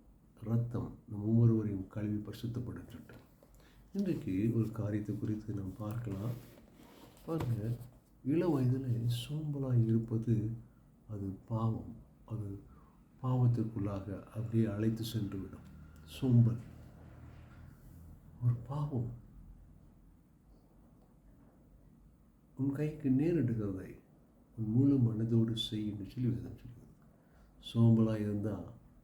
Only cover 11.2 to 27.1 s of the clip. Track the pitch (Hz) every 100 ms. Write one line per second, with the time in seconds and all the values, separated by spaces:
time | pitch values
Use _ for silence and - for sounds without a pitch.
11.2 | 98 92 - 110 113 107 85 - - -
12.2 | - 107 101 98 - - - - - -
13.2 | 131 127 123 117 104 104 98 98 95 90
14.2 | - 113 117 113 107 101 113 110 - 110
15.2 | 98 98 90 - - - - - - -
16.2 | 131 120 117 - - - - - - -
17.2 | - - - - - - - - - -
18.2 | - - 123 120 - 143 147 123 - -
19.2 | - - - - - - - - - -
20.2 | _ - - - - - - - - -
21.2 | - - - - - - - - - -
22.2 | - _ _ - 139 143 151 - 139 131
23.2 | 160 170 117 110 101 92 - - - -
24.2 | - - - - 107 117 143 135 117 107
25.2 | 113 113 113 113 - 107 107 101 95 -
26.2 | 123 - - - - - - - -